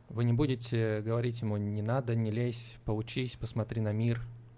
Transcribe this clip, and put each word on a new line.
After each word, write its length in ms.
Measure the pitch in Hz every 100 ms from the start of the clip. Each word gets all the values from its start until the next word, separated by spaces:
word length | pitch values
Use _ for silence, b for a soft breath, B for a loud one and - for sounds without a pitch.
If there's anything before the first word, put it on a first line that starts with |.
| -
Вы 140 | 110
не 100 | 120
будете 680 | 120 147 127 120 120 110 107
говорить 400 | 107 117 120 117
ему: 160 | 107 104
"Не 240 | 104 104
надо, 340 | 107 131 120 117
не 160 | 110
лезь, 460 | 107 120 117 - - -
поучись, 500 | 107 113 - 127 -
посмотри 460 | 113 - 104 113
на 100 | 107
мир". 300 | 107 117 117 - - -